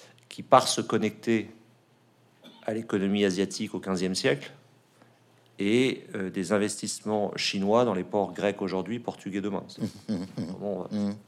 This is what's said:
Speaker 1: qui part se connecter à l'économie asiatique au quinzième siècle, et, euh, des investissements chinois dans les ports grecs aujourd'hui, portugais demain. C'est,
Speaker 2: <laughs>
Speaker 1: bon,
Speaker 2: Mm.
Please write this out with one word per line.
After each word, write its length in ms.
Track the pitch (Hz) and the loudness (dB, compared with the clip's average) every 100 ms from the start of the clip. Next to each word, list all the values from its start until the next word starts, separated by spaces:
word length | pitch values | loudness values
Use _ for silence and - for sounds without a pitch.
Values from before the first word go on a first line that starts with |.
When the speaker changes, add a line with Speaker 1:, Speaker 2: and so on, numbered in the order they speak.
| - - - | -20 -20 -20
Speaker 1:
qui 140 | - | -10
part 260 | - 131 - | 4 6 6
se 140 | - | -2
connecter 680 | - 110 107 - - 113 98 - - _ _ _ _ _ _ _ - - - | 0 2 0 -2 2 2 0 -12 -20 _ _ _ _ _ _ _ -20 -12 -6
à 80 | |
l'économie 500 | 110 113 104 98 101 | -4 0 0 2 4
asiatique 500 | 101 92 98 - 104 | 4 4 0 -2 -6
au 60 | - | -4
quinzième 340 | 185 92 92 | -2 0 0
siècle, 380 | 92 131 139 - - _ _ _ _ - _ _ _ _ - | 0 0 0 -4 -18 _ _ _ _ -20 _ _ _ _ -2
et, 460 | 101 117 131 123 - | 2 4 4 0 -6
euh, 140 | 107 92 | -6 -4
des 240 | 90 87 | -2 2
investissements 800 | 104 101 - 104 - 107 107 101 - | 2 2 -2 -8 -6 -2 0 0 -2
chinois 500 | - 101 98 113 123 | -2 0 4 4 4
dans 80 | |
les 100 | 92 | 0
ports 300 | 90 104 98 | 0 0 0
grecs 260 | - 101 98 | 0 0 0
aujourd'hui, 380 | 98 95 90 120 | -2 -2 -2 -6
portugais 420 | - - 101 98 | -6 -8 -6 -4
demain. 240 | 101 98 - | -4 -4 -8
C'est, 160 | - 107 - - | -8 -8 -8 -8
Speaker 2:
<laughs> 520 | 95 92 - 85 92 | -6 -6 -8 -8 -6
Speaker 1:
bon, 260 | 101 92 90 | -6 -6 -4
Speaker 2:
Mm. 220 | 104 101 104 | -2 -2 -4